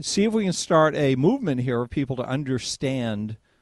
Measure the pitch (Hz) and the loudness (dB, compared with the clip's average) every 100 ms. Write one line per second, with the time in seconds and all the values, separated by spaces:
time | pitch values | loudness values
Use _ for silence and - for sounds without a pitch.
0 | - - 214 220 196 165 - 165 156 147 | -4 0 2 2 0 -2 2 4 4 4
1 | 143 131 151 277 208 127 123 120 120 - | 2 4 4 2 0 -2 -2 -2 -2 -4
2 | 131 127 120 131 139 131 - - 139 131 | -4 -4 -4 -4 -2 -4 -4 -6 -4 -2
3 | 117 104 107 110 _ _ | -4 -4 -6 -10 _ _